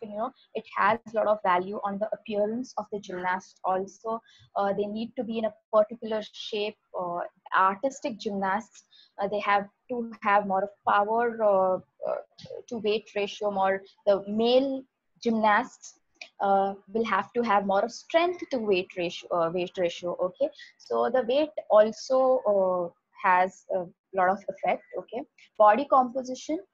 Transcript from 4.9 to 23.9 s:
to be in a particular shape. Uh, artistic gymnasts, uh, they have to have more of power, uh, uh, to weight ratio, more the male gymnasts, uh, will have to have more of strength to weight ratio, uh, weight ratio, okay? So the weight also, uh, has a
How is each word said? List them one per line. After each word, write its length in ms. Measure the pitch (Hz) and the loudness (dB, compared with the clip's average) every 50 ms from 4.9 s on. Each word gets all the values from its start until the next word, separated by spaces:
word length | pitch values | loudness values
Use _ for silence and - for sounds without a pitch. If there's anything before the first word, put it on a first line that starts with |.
| 208 220 233 233 - | -6 -8 -8 -8 -8
to 80 | 262 233 | -8 -8
be 140 | 226 226 226 | -6 -4 -4
in 80 | 220 | -4
a 80 | 214 214 _ _ _ | -4 -6 _ _ _
particular 480 | - 214 214 - 233 - 226 220 220 214 196 - - | 2 2 2 2 -2 -10 -8 -6 -6 -6 -6 -10 -14
shape. 420 | - - - 220 208 208 214 214 _ _ _ - - | -16 -12 -8 -6 -6 -6 -6 -8 _ _ _ -10 -8
Uh, 220 | 180 175 175 175 - - - _ _ - - | -6 -6 -6 -8 -8 -10 -14 _ _ -2 2
artistic 600 | 180 190 190 196 196 - 269 269 - - 285 220 196 | 2 2 2 2 0 -4 -4 -4 -4 -8 -8 -8 -6
gymnasts, 680 | - 214 202 196 190 190 196 220 220 - _ - _ _ _ _ _ _ _ - | -8 -6 -4 -4 -2 -2 -2 -4 -6 -10 _ -20 _ _ _ _ _ _ _ -6
uh, 80 | 202 | -4
they 140 | 196 208 202 | -4 -4 -4
have 260 | - 208 202 202 202 202 _ _ _ _ | 0 0 0 0 0 -4 _ _ _ _
to 240 | 247 240 233 233 220 - | -8 -8 -8 -8 -12 -4
have 240 | 220 208 202 208 202 | 0 2 4 4 2
more 180 | 196 190 190 202 | 2 0 -2 -2
of 40 | 202 - _ _ | -2 -6 _ _
power, 560 | 233 208 208 202 208 226 233 240 240 226 226 | 2 2 2 2 2 0 0 0 -2 -2 2
uh, 340 | 214 208 196 190 190 185 185 175 - _ _ _ - | 2 4 4 4 4 2 0 -2 -4 _ _ _ -6
uh, 100 | 60 64 - - _ _ - - - - - - - | -6 -6 -6 -8 _ _ -20 -16 -14 -14 -14 -12 -10
to 80 | 247 220 | -10 -4
weight 300 | 202 208 214 220 - - - | -2 -2 -2 -2 -4 -6 -6
ratio, 340 | 208 202 202 - - 214 208 | -6 -6 -6 -6 -6 -4 -4
more 320 | 202 190 190 190 190 190 196 - _ _ _ | 0 0 0 0 0 -2 -6 -12 _ _ _
the 160 | 208 196 190 196 202 | 2 2 2 0 -4
male 560 | 208 214 226 240 247 262 277 277 269 269 262 _ _ _ _ _ _ _ | -2 0 2 4 4 4 4 2 -2 -6 -8 _ _ _ _ _ _ _
gymnasts, 720 | - 233 226 220 214 214 202 208 - - - _ - - - _ _ _ _ _ - - _ - | -2 0 0 2 4 4 4 4 2 -2 -10 _ -20 -20 -20 _ _ _ _ _ -20 -20 _ -4
uh, 340 | 202 196 196 196 196 196 196 - _ 190 | 0 2 4 2 2 0 -4 -10 _ -6
will 120 | 196 226 226 | -4 -4 0
have 280 | 220 196 190 202 - | 0 0 0 0 -2
to 80 | - 240 | -4 -2
have 240 | 233 226 202 202 196 | 0 2 2 2 2
more 180 | 196 196 196 | 2 0 0
of 80 | 226 233 | 0 -2
strength 540 | - - - - - 330 339 359 349 - 330 - | -6 -12 -8 0 2 2 2 2 -2 -6 -8 -6
to 80 | 277 240 | -4 -2
weight 320 | 220 208 190 180 190 - - 185 | 0 2 0 0 0 -4 -6 -6
ratio, 280 | 170 175 - - - - | -6 -6 -6 -10 -6 -4
uh, 200 | 175 175 165 165 | 0 0 0 0
weight 220 | 170 185 175 180 - 190 | 0 -2 -4 -4 -2 -2
ratio, 400 | 175 170 170 - 180 175 - - | -2 -2 -2 -4 -6 -6 -4 -2
okay? 300 | 180 180 - _ 277 311 - - - - _ | -4 -4 -2 _ -4 -4 -4 -12 -20 -20 _
So 320 | _ - - 233 233 233 240 | _ -8 -4 -2 0 0 2
the 140 | 240 262 | 0 0
weight 260 | 233 226 254 294 311 302 - - - - | 0 0 0 0 0 0 -4 -12 -2 6
also, 1200 | 196 214 214 220 214 - - - 262 262 262 254 262 254 - 208 202 196 190 185 180 180 175 170 | 6 6 6 6 2 -6 -4 0 0 2 4 4 2 2 2 2 2 2 2 2 0 -2 -4 -6
uh, 20 | - _ _ _ _ - | -10 _ _ _ _ -2
has 420 | - 190 180 180 185 190 - - _ - 190 | 2 4 4 4 2 0 -2 -10 _ -6 -4
a 120 | 185 175 180 | -4 -4 -8